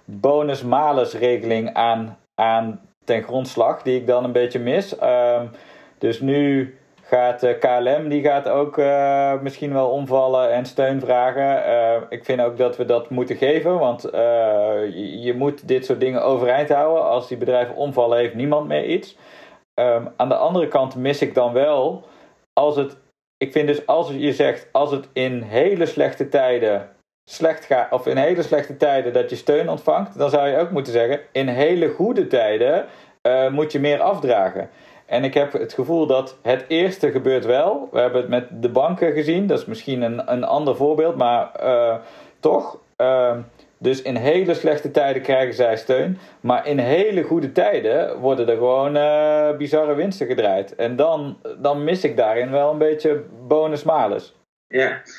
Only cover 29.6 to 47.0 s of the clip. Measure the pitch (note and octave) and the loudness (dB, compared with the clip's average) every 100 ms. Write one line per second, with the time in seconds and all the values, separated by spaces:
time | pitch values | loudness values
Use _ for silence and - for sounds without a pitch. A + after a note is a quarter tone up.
29.6 | E3 D#3 - D#3 G3 - C#3+ C#3+ C#3+ C#3 | 0 -2 0 0 -2 -2 0 2 2 0
30.6 | F3 E3 B2 A#2 A#2+ C#3+ - C3 C3+ B2 | 0 -4 -2 0 2 -2 -4 -4 -2 2
31.6 | D3+ F3 D#3 - G3+ A3 E3+ B2+ G#2+ A2 | 2 4 0 0 0 0 0 2 2 2
32.6 | B2 E3+ - - - _ A#2+ C3 C3 C#3 | 2 0 -2 -12 -20 _ 0 2 2 0
33.6 | D3+ C#3+ C#3+ C#3+ F3+ F#3+ C#3+ A2 F#2 F#2+ | -2 -2 0 2 0 0 0 2 2 -2
34.6 | G2 - - - - A#2+ C3+ C#3+ C#3+ - | -10 -14 -20 -20 -4 -2 0 0 0 -2
35.6 | - - C3+ E3+ D3+ C3 C3 - A2+ B2+ | -4 -4 -2 0 2 0 -2 -4 -2 -2
36.6 | - E3 F#3 F#3 C#3 B2+ C3+ C3 A2+ B2+ | 0 0 0 0 0 0 0 2 2 2
37.6 | E3+ C#4 - A#2+ B2 B2 - B2 B2 A#2 | 2 -2 -4 0 0 0 0 -2 -4 -4
38.6 | A#2+ A#2+ D#3 F#3 E3+ D3+ D3 F3 G3+ C3 | 0 2 2 2 0 0 0 0 0 -2
39.6 | - A2 - B2+ A#2 A#2 - B2 B2 C#3+ | -4 -10 -6 -4 -2 -4 -4 -4 0 0
40.6 | D3 B2 C#3+ D#3 D#3+ E3 A#2+ A#2+ - - | 0 0 2 2 0 2 2 2 -2 -4
41.6 | C3 B2 A#2+ A2+ - - - _ D#3 - | 0 2 2 -2 -8 -20 -20 _ 0 0
42.6 | - - _ - B2+ C3 B2 A#2+ A#2+ - | -2 -12 _ -2 0 2 2 -2 -8 -20
43.6 | _ _ B2+ C3+ C3 A#2+ C3 F3 F3+ D#3+ | _ _ -2 -2 -4 -2 2 2 2 0
44.6 | D#3 D3+ D3 D3+ C#3 C3 C3 C3 C3 A2+ | 0 0 0 0 0 0 0 0 0 2
45.6 | A#2+ A2 - B2+ F#3 F#3 - - A#2+ B2 | 0 0 0 0 0 -4 -10 -6 -2 0
46.6 | D3 C#3+ A#2+ E3 | 0 -2 2 2